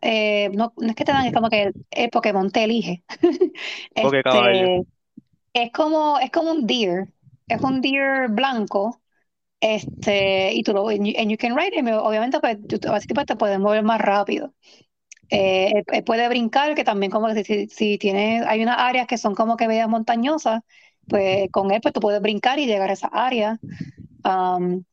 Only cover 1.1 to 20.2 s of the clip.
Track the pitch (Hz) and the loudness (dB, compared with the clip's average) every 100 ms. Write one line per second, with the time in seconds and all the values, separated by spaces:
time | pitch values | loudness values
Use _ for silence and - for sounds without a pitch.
1.1 | 277 254 233 220 214 202 - - - - | 0 2 0 2 2 0 -4 -8 -4 -2
2.1 | 233 214 196 190 226 220 233 175 175 - | 0 0 0 0 0 0 0 -2 -6 -10
3.1 | - 349 - 359 - - - - - 131 | 0 2 4 0 -2 -12 -14 -6 0 2
4.1 | 139 131 127 120 117 185 180 180 _ _ | 4 4 6 6 6 4 2 -2 _ _
5.1 | - - _ _ 247 233 - 311 311 302 | -20 -20 _ _ -2 0 0 2 2 2
6.1 | 285 262 339 320 330 214 247 196 175 196 | 0 0 0 0 0 0 0 0 -2 -6
7.1 | _ _ - - - 269 262 269 277 269 | _ _ -12 -6 -2 -2 -2 -2 0 0
8.1 | 269 254 208 269 240 202 202 214 - _ | 0 -2 -2 -2 -2 -2 -2 -4 -8 _
9.1 | _ _ _ _ _ 220 214 - - - | _ _ _ _ _ -2 -2 -6 -6 -2
10.1 | 202 196 190 190 - 220 196 214 208 202 | 0 2 2 0 0 0 0 0 0 -2
11.1 | - 214 214 240 262 381 359 240 214 214 | -2 -2 -2 -2 -2 -2 -2 0 0 0
12.1 | 214 247 302 285 214 214 - - 208 - | 0 0 0 -2 -4 -6 -6 -2 -2 -2
13.1 | 226 - 226 208 190 202 214 214 226 202 | -4 -2 0 0 2 2 2 2 2 2
14.1 | 202 202 208 - _ _ - _ _ _ | 2 0 -4 -6 _ _ -20 _ _ _
15.1 | - - 208 190 190 190 208 - 220 180 | -20 -2 0 2 2 2 0 0 -2 0
16.1 | 226 240 247 226 269 302 302 226 202 196 | 0 0 0 0 0 0 0 0 0 0
17.1 | 214 226 214 196 208 214 - 214 202 202 | 0 0 -2 -2 -4 -4 -2 0 0 0
18.1 | 196 214 233 - 220 226 247 247 254 240 | 0 0 0 0 0 0 2 2 0 -2
19.1 | 233 220 196 226 226 226 220 226 226 226 | -2 -2 0 0 0 0 0 0 0 0
20.1 | 233 | 0